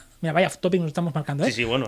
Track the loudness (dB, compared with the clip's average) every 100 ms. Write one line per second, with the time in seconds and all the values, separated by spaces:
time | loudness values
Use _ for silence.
0 | -12 -6 -2 2 2 0 0 2 0 -2
1 | -2 -4 -4 -2 0 0 0 0